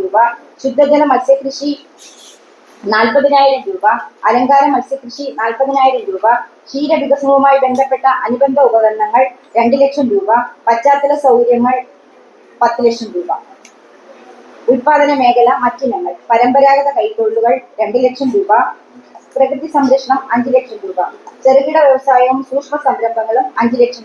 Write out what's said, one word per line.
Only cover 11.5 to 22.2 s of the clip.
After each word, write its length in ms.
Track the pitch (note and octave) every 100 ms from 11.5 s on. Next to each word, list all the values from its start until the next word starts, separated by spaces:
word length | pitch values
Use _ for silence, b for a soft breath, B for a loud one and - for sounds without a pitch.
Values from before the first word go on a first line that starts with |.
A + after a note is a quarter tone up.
| A#3+ B3 B3+ - - _ _ _ _ _ -
പത്ത് 220 | - -
ലക്ഷം 220 | A#3+ A#3 G#3+ F3
രൂപ. 220 | F3 - - - - _ _ - - - - - - - -
ഉൽപ്പാദന 460 | B3 D4+ D4 C#4+
മേഖല, 400 | C#4 A#3+ A#3+ A#3+ C4
മറ്റിനങ്ങൾ, 560 | - - C4 G3+ F4 - -
പരമ്പരാഗത 600 | A#3 B3+ C4+ C#4 C#4 C#4
കൈത്തൊഴിലുകൾ 720 | B3+ G#3+ A3+ A3 A3+ A#3 F3 - -
രണ്ട് 180 | G#3 B3
ലക്ഷം 340 | B3+ B3+ C4
രൂപ, 180 | G3+ - A3 - - _ - - - - -
പ്രകൃതി 300 | B3+ C4+ D#4
സംരക്ഷണം 520 | D4 C4 C4+ - C4 -
അഞ്ച് 180 | A#3+ A#3+
ലക്ഷം 260 | B3+ - G#3
രൂപ, 120 | F#3+ F#3 - - - -
ചെറുകിട 340 | C4 C4+ D4 D#4
വ്യവസായവും 680 | C#4+ C4 C#4 B3+